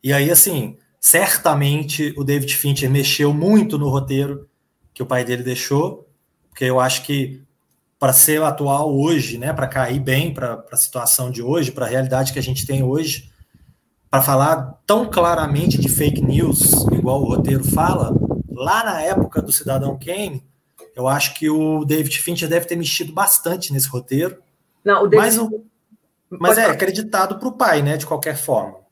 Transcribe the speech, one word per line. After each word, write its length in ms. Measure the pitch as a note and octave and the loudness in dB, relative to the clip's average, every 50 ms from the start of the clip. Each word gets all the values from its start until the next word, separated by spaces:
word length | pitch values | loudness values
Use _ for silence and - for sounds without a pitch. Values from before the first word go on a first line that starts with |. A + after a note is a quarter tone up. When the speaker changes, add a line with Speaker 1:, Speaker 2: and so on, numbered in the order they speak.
| - | 0
Speaker 1:
E 100 | C3 C#3+ | 0 2
aí, 180 | C#3 C#3+ D3+ | 2 2 4
assim, 480 | F3 E3 - G3+ F3 C#3+ A2+ G2 - - _ _ _ _ | 4 4 4 4 0 -4 -4 -6 -10 -14 _ _ _ _
certamente 1160 | - - - E3 G3 F#3+ - - - F3 D3+ C#3 C#3+ C#3+ C#3+ D3+ D#3 C#3+ - - D#3 D3 - | 0 2 4 4 4 2 0 0 2 2 2 2 2 2 0 0 -2 -4 -4 -4 -4 -4 -2
o 80 | C#3+ C#3 | -4 -2
David 320 | C#3 C#3+ C#3+ C3 C3 - | 0 0 0 0 -2 -4
Fincher 340 | - - C#3+ C#3 C3+ D3 C3 | -2 0 -2 -2 0 0 0
mexeu 440 | C3+ C#3+ C3+ - - - D3 D3 D3 | 0 2 2 0 0 2 2 2 2
muito 440 | D3+ D#3+ F#3+ G#3+ G#3+ F#3+ G#3+ - C#3+ | 2 2 6 6 6 4 4 -2 -2
no 100 | C#3+ C#3 | -2 0
roteiro 600 | C3 C#3 C3+ C3+ C3+ C3+ C#3 C#3+ C#3+ C#3 - _ _ _ _ _ _ _ _ _ _ | 0 -2 -2 -2 -2 -2 -2 -2 -6 -10 -14 _ _ _ _ _ _ _ _ _ _
que 80 | - B2+ | -10 -6
o 40 | |
pai 180 | B2+ C3+ B2+ B2 | -2 -2 -2 0
dele 180 | A#2 B2 A#2+ B2 | -2 -4 -4 -4
deixou, 680 | B2+ B2 B2 - - C#3 C#3+ D#3+ F#3 - - - _ _ _ _ _ _ _ _ _ | -6 -6 -6 -4 -2 0 0 0 -2 -6 -10 -20 _ _ _ _ _ _ _ _ _
porque 160 | _ - C3+ | _ -4 -2
eu 160 | B2+ B2+ B2+ | 0 2 2
acho 240 | B2+ C3 C3+ - - | 2 2 0 -2 -4
que 380 | - D3 C#3 C3+ B2+ C3+ C3 - _ _ _ _ _ _ _ _ _ _ _ | -4 -4 -4 -4 -6 -8 -14 -20 _ _ _ _ _ _ _ _ _ _ _
pra 140 | - - D#3+ | 0 2 4
ser 300 | D#3 - D#3 D#3 D3+ D#3 | 4 4 4 4 2 2
atual 520 | D3+ C#3 - D3 C#3 C#3 C#3+ D3+ D#3+ C#3 | 0 0 -2 -2 0 0 0 0 0 0
hoje, 420 | C3+ C#3+ D#3+ E3+ D3+ B2 G#2+ A#2 | 2 2 2 2 2 0 -2 -6
né, 160 | A#2 B2 C#3+ D#3 | -6 -4 -4 -4
pra 140 | - C3 | -2 -4
cair 340 | C3 - C3+ C3 A#2+ B2+ C#3+ | -4 -2 -2 -2 0 -2 -4
bem 320 | C3 C3+ C3 C3+ D#3+ F3 - | 0 0 0 0 0 -2 -4
pra, 240 | - B2+ A#2+ A2+ | -6 -6 -8 -8
pra 200 | A2+ - - - | -8 -12 -6 -2
situação 540 | - - - - B2+ A#2 A#2+ - - B2+ B2 | -2 -2 -2 -2 -4 -2 0 0 0 0 -4
de 120 | B2 A2+ A#2 | -6 -6 -2
hoje, 300 | B2 D3 E3+ D3 B2 - | -2 0 0 0 -2 -2
pra 140 | - B2 | -4 -4
realidade 460 | A2+ A#2+ C3 C3 C3 C3 C3 C3+ C3+ - | -2 0 -2 0 0 0 0 0 0 -2
que 60 | C#3+ | -4
a 40 | C3 | -4
gente 240 | C3 C3 C3+ - | -4 -4 -4 -4
tem 160 | - C#3 C3+ C3 | -4 -2 0 0
hoje, 480 | B2+ C3+ D#3 D#3+ D3+ C3 - - - _ _ - _ _ _ _ _ _ _ _ _ _ _ _ _ | 0 0 0 -2 -2 -4 -6 -10 -18 _ _ -20 _ _ _ _ _ _ _ _ _ _ _ _ _
pra 120 | - C3+ C3+ | 0 0 2
falar 560 | C#3 C#3 C3 C#3 D3+ D#3+ - C3 - - _ _ | 4 2 2 4 2 2 0 -2 -10 -12 _ _
tão 200 | - G#3 A3+ B3 | 0 2 2 2
claramente 720 | G#3+ - F#3 E3+ E3+ E3+ E3 D#3 D3 C#3 C#3+ E3 F3 C#3 C3+ | 0 0 2 2 2 2 0 0 0 0 0 2 2 2 2
de 100 | C3+ C3+ | 2 2
fake 340 | - - D3+ D3 C#3+ - - | 2 2 2 2 2 2 0
news, 640 | C3 C3+ - - - - - - - - - - - - | 2 2 2 2 2 2 2 2 4 4 4 2 2 2
igual 280 | - - B2+ C3 C#3 | 2 0 0 0 0
o 60 | C#3 | 0
roteiro 380 | - - - C#3+ C#3 C3+ C3+ C3 | 0 0 0 0 2 0 0 0
fala, 500 | C#3 - - D#3+ E3 - - B2+ B2 - - - - - - - - | 0 0 2 2 2 2 0 0 0 0 0 0 0 -4 -6 -6 -10
lá 340 | - B2 B2+ D#3 G3 A3 A3+ | -8 -6 -2 0 0 0 0
na 180 | A3 F#3 D#3+ D#3 | -2 -4 -2 -2
época 400 | E3+ G3 F#2+ - - - - - | 0 0 0 0 0 -2 -6 -4
do 100 | - - | -2 -4
Cidadão 460 | - - - C3+ C3+ C#3 C#3 C3+ C3+ | -4 -2 -2 -2 -2 -2 -2 -4 -6
Kane, 440 | - D#3+ F3 G3+ G#3 F#3 C#3+ C3 - _ _ _ _ _ _ _ - - _ | -8 -8 -6 -6 -6 -6 -8 -10 -12 _ _ _ _ _ _ _ -20 -20 _
eu 120 | - B2+ | -4 0
acho 280 | C3 C3+ C#3 - - - | 2 2 2 0 -2 -4
que 160 | - D#3+ D3+ | -2 -2 0
o 340 | D3+ D#3 D#3 D#3 D#3 D#3 D3+ | 2 2 2 2 0 0 0
David 340 | C#3+ D3+ D#3 D3+ D3+ - D#3+ | 0 0 0 0 -2 -2 -4
Fincher 280 | - - F3 - E3+ D3+ | -4 -4 -4 -4 -2 0
deve 180 | E3 E3+ E3+ | 0 0 0
ter 100 | - F3 | 0 -4
mexido 360 | E3+ E3+ C#3+ - - - C#3+ D#3 | -4 -2 -2 -4 -4 -4 -6 -2
bastante 600 | F3 G3+ G3 - - - E3+ F3 F#3+ F3+ - C#3 | -2 2 2 2 2 0 -2 -4 -4 -4 -4 -2
nesse 160 | C3+ C3 - | -2 -4 -2
roteiro. 500 | - B2 A#2+ - C3 C#3 E3 F#3 F#3 - _ _ _ _ _ _ _ _ _ | -4 -8 -6 -2 -2 0 0 -2 -4 -8 _ _ _ _ _ _ _ _ _
Speaker 2:
Não, 200 | G3+ G3+ F#3+ G#3 | 2 2 4 4
o 20 | |
David 200 | G3+ G#3+ G#3+ G#3+ | 6 6 6 6
Speaker 1:
Mas 120 | A#3+ A3 A3+ | 4 2 0
o, 260 | A#3 A3 A3 - - _ _ _ _ _ _ _ _ _ _ _ _ _ | 0 -4 -6 -10 -12 _ _ _ _ _ _ _ _ _ _ _ _ _
mas 100 | F#3 - | -10 -2
Speaker 2:
Pode 200 | E3+ F3+ G#3+ A3 | 4 4 4 6
Speaker 1:
é 20 | A3+ | 4
Speaker 2:
falar. 120 | G3+ D3+ | 2 2
Speaker 1:
acreditado 640 | C#3+ F#3+ F#3+ F#3+ G3 A3 - - G3 F#3+ F#3+ G3+ - | 0 -2 -2 -2 -4 -6 -4 0 0 0 0 -2 -6
pro 140 | - C4 B3 | -6 -8 -2
pai, 300 | - C4 G#3+ E3 D3 C#3+ | 0 2 2 2 2 2
né, 140 | C#3+ D3+ | 0 -2
de 100 | D3 C#3 | -2 -4
qualquer 300 | - D#3+ C#3+ C#3+ E3 D3 | -6 -6 -4 -4 -6 -6
forma. 400 | C#3+ - - C3+ A2 G2 G2 - - _ _ | -6 -4 -2 -2 -2 -2 -4 -12 -18 _ _